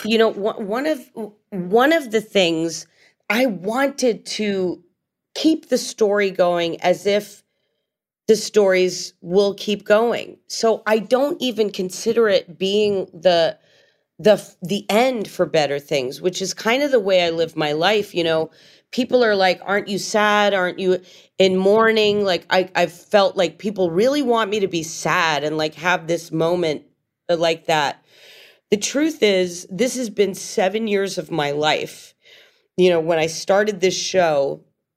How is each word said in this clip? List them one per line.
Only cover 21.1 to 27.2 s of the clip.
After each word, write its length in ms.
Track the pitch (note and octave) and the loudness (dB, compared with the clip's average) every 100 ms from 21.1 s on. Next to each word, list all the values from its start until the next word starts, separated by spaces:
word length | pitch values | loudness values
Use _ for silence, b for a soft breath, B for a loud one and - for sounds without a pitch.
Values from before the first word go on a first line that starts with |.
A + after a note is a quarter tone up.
| B B - | B B 2
in 180 | F#3+ F#3 | 2 4
mourning?" 680 | F#3+ A3 A3+ A3 G#3 G#3 | 4 4 4 4 2 2
Like, 220 | G3 E3+ - | 0 -2 0
I, 220 | F#3 F#3 | 0 0
I've 180 | E3 F3 | 0 -2
felt 440 | - - G3+ F#3+ - | -4 0 2 4 2
like 220 | F3 - | -2 -4
people 320 | G#3 F#3+ F3+ | -6 -2 0
really 320 | E3+ B3 D4 | 2 2 2
want 280 | B3 A#3 G#3 | 2 0 0
me 100 | G#3+ | -2
to 80 | F#3+ | -2
be 140 | E3+ | -4
sad 600 | D#3+ - D#3+ F3 E3 D3 | -6 -6 -2 0 2 0
and, 140 | D3 D#3 | -2 -2
like, 160 | D#3 | -4
have 320 | D3+ F3 F3+ D#3+ | -2 -2 0 -2
this 260 | E3+ - | -6 -4
moment, 520 | D#3+ E3 F3+ E3 C#3+ - _ _ _ | -2 0 0 -2 -4 -10 _ _ _